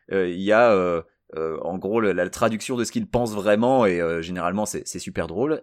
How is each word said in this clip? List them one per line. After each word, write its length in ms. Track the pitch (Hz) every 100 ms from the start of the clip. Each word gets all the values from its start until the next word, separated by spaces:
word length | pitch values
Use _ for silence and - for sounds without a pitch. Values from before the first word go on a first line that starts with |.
| -
euh, 160 | 98 90
il 140 | 90
y 100 | 98
a, 200 | 107 120
euh, 320 | 98 90 85 - _ _ 80
euh, 240 | 80 78
en 160 | - 92
gros, 220 | 95 113
le, 120 | 104
la 160 | 90 90
traduction 480 | - 117 110 - 123
de 80 |
ce 80 | 110
qu'il 160 | 120 104
pense 280 | 120 120 104
vraiment, 500 | 101 107 120 131 107
et, 160 | 87
euh, 220 | 85 85
généralement, 420 | 82 90 85 98 104
c'est, 160 | 78 -
c'est 100 | 90
super 300 | 95 92 82
drôle. 340 | 85 143 151